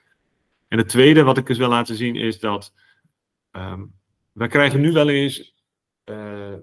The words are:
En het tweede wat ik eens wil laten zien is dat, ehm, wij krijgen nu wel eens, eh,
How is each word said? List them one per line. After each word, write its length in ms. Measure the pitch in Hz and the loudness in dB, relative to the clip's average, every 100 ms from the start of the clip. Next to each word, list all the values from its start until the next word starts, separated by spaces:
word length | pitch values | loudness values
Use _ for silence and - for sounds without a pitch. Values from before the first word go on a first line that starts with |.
| _ _ _ _ _ _ - | _ _ _ _ _ _ -6
En 100 | 113 | -2
het 120 | 107 | 0
tweede 340 | 120 139 156 | 4 6 6
wat 140 | 135 135 | 6 2
ik 120 | 131 | 0
eens 80 | 120 | -2
wil 120 | 127 | 0
laten 260 | 120 117 110 | 0 -2 -6
zien 200 | 120 113 | -6 -4
is 240 | 113 110 | -6 -4
dat, 340 | 110 101 - _ _ _ _ _ _ _ _ | -4 -6 -8 _ _ _ _ _ _ _ _
ehm, 300 | 98 95 95 98 _ _ _ _ | -14 -12 -12 -16 _ _ _ _
wij 160 | - 117 | -8 -2
krijgen 340 | 147 143 139 | 2 2 2
nu 100 | 151 | 2
wel 180 | 156 147 | 2 2
eens, 460 | 139 139 - - _ _ _ _ _ | 2 -2 -6 -16 _ _ _ _ _
eh, 500 | - 107 104 101 101 101 | -18 -14 -14 -14 -14 -16